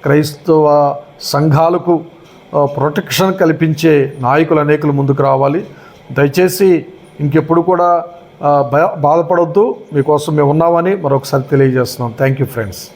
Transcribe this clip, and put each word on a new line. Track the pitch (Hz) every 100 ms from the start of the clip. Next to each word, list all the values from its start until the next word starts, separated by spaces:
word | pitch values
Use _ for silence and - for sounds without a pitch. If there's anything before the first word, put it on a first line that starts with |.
క్రైస్తవ | 139 147 143 - - 156 151 147 143 143 - -
సంఘాలకు, | - 143 156 147 165 175 175 165 160 - - - - 151
ఆ, |
ప్రొటెక్షన్ | 143 - 143 151 - - 190
కల్పించే | 185 170 151 160 151 160 147 135 135
నాయకులు | 123 147 160 165
అనేకులు | 147 151 147
ముందుకు | 139 139 139
రావాలి. | 139 135 139 160 - - - - -
దయచేసి | - 143 143 180 180 190 165 - - - -
ఇంకెప్పుడు | 147 156 151 170
కూడా, | 170 175 175 170 - - - -
ఆ, | 147 143 127
భయ-, | 143 175 165
బాధపడొద్దు. | 143 165 165 175 165 196 233 247 -
మీకోసం | 147 135 147 151 151
మేము | 143
ఉన్నామని | 151 170 170 175 196
మరొకసారి | 151 139 - 143
తెలియజేస్తున్నాం. | 135 139 135 127 123 - 120 113
Thank | 135 135 127
you, | 120
friends. | 104 92 -